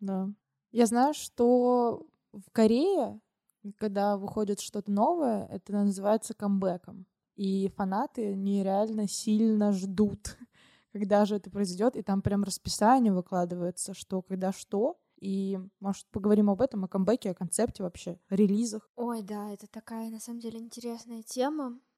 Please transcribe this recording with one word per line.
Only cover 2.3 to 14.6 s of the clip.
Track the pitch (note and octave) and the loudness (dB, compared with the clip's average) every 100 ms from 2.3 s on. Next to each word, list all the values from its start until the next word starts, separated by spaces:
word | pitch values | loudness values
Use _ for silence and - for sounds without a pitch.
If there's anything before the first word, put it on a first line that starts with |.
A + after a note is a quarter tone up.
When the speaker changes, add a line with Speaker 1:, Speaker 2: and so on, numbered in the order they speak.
Speaker 1:
в | G#3 F#3+ | -20 -6
Корее, | - A3 A#3 E4+ F#4+ A3 G#3 _ _ _ _ G3+ G3+ | 4 6 6 4 2 0 -6 _ _ _ _ -18 -8
когда | G#3+ G3 G3+ G3+ | -4 0 0 0
выходит | G3 - G#3 G3+ | -4 -4 -2 -2
что-то | - G#3 G3+ | -6 -8 -2
новое, | G3+ A#3+ F4 C#4 G#3 F#3+ | 2 2 2 0 -2 -4
это | F#3+ - | -10 -4
называется | G3+ G3+ G3 G3 A3+ - | 0 2 2 2 0 0
камбэком. | - G3+ G3 F#3+ F3+ - F#3+ F#3 _ _ | -6 -2 0 0 -2 -8 -20 -20 _ _
И | - G3 G3 F#3+ - | -6 -2 0 -2 -2
фанаты | G3 G3 C#4 - G#3 G3 | -4 -2 -4 -4 -4 -2
нереально | G3 G3+ F#3+ G3 A3 A3 G#3 | 0 0 2 0 0 -2 -4
сильно | - - G#3+ A3+ G#3+ G#3 | -4 0 4 4 4 4
ждут, | G3 G3 F#3 G#3 G3+ - - - _ | 2 0 0 0 0 -12 -16 -20 _
<laughs> | _ _ _ | _ _ _
когда | G#3 G3+ G3+ G#3 | -6 2 4 4
же | G#3 | 0
это | F#3 | -6
произойдет, | G3+ G3+ F3+ A3+ - | -4 -4 0 0 0
и | |
там | G3+ G3 | -2 0
прям | G3+ G3+ | 0 0
расписание | G3 - - - G#3+ C4 A#3 | -2 -4 -6 2 4 6 6
выкладывается, | F3+ F3+ F#3 F3 F3+ F3 F3+ - | 2 0 -2 -2 -2 -6 -6 -10
что, | F#3+ - F#3+ | -10 -6 -6
когда, | - F#3+ F#3 | -4 -4 -2
что. | F#3+ | -4